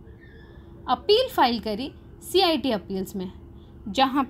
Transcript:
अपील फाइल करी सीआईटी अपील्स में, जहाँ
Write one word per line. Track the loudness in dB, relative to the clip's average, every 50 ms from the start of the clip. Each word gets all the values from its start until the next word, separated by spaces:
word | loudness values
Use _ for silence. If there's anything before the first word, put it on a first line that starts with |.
| -20 -20 -20 -20 -20 -20 -20 -20 -20 -20 -20 -20 -20 -20 -20 -14 -4 -4
अपील | -4 -2 4 4 4 4 4 0
फाइल | 2 2 2 2 2 -2
करी | -4 -4 -6 -4 -6 -10 -10 -16 -20 -20 -20 -18 -12
सीआईटी | 0 2 4 4 4 2 2 0 0
अपील्स | -2 -2 -4 -6 -6 -6 -6 -6 -6
में, | -8 -8 -8 -10 -16 -20 -20 -20 -20 -20 -20 -20 -14 -12
जहाँ | -4 2 2 2 2 2 0 -2